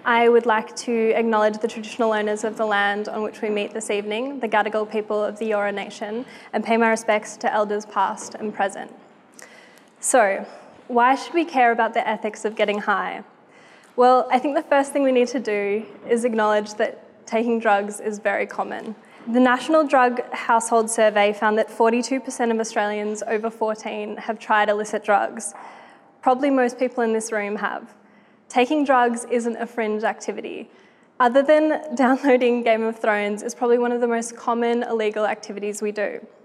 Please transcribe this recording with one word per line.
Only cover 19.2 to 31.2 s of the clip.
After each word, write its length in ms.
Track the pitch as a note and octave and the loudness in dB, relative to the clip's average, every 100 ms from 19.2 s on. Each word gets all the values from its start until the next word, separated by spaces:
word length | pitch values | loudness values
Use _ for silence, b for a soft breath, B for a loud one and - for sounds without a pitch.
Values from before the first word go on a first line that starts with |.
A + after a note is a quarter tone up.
| - | -2
The 120 | A#3 | 2
National 460 | B3+ B3+ B3+ D#4 D4 | 4 4 2 2 4
Drug 340 | C#4+ B3 A#3+ - | 4 4 2 -6
Household 560 | - - A#3 A3+ A#3 A3 | -8 0 0 4 0 2
Survey 420 | A3 G#3+ G#3 G#3 | 2 2 4 2
found 280 | G#3 A3 G#3+ | 2 0 2
that 100 | G#3+ | 0
forty-two 520 | - A3+ A#3+ A#3+ C4+ | 2 2 2 0 -4
percent 300 | C4 B3 A#3+ | -6 -4 -2
of 80 | A3+ | 0
Australians 600 | A3 - G#3 G#3 G#3 G#3+ - | -2 -2 -2 -2 -4 -6 -4
over 240 | A3 A3+ | -4 -4
fourteen 680 | A3 A3 G#3+ A3 G#3+ G#3 G#3+ | -4 -4 -4 -8 -8 -8 -10
have 220 | G#3+ A3 | -8 -10
tried 280 | - G#3+ G#3 | 0 2 4
illicit 360 | G#3 G#3 A3 | 0 -2 -6
drugs. 500 | G#3+ G3+ A2 A#3 - - B B B B B _ | 2 2 2 -6 -12 -14 B B B B B _
Probably 260 | - B3+ C#4+ | 0 2 2
most 300 | C4+ B3 B3 | 2 0 0
people 240 | B3+ B3 | -4 -2
in 100 | A#3 | -2
this 180 | A3 A3 | -2 -2
room 260 | A3 G3+ G3+ | -6 -6 -4
have. 360 | G3+ - - - b b b b _ | -6 -6 -12 -20 b b b b _
Taking 360 | - B3 D4+ | 0 2 2
drugs 440 | C#4 C4 A#3+ A#3 - | 4 4 4 0 -4
isn't 280 | A#3+ A#3 A3+ | -4 -2 -6
a 100 | A3+ | -8
fringe 360 | - A3 G#3+ | -4 -4 -2
activity. 680 | G#3+ G#3 - G#3 - E2+ - b b b b _ | -4 -4 -8 -8 -10 -12 -14 b b b b _